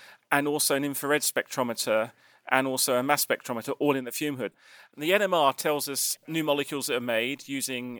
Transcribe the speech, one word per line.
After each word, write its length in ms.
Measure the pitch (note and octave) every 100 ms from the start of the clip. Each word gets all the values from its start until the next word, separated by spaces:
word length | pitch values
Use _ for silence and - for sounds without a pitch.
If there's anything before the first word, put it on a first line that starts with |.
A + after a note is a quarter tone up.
| - - _
and 160 | C#3+ D3
also 300 | D3 - C#3
an 80 |
infrared 380 | C#3+ C3+ C#3+ D3
spectrometer 880 | - C3+ - - B2 A2+ - A2 A#2 - _ _ -
and 160 | C3 C3+
also 260 | C3 -
a 80 | B2
mass 240 | C3+ C#3+ -
spectrometer, 480 | - - A#2 A2 -
all 160 | D3 C3+
in 80 |
the 80 | B2
fume 240 | - D3+ C3
hood. 160 | G2+ - - - -
And 80 | -
the 100 | D3+
N 100 | G3+
M 120 | G3
R 180 | F3 C#3
tells 360 | - D#3+ D3 C#3
us 300 | C3+ - - -
new 160 | D#3+
molecules 420 | D3+ C#3+ C#3 C#3+ B2+
that 80 |
are 60 | B2
made 480 | A#2+ A2+ A#2+ C#3 -
using 500 | C#3 C3 B2+ B2 A#2+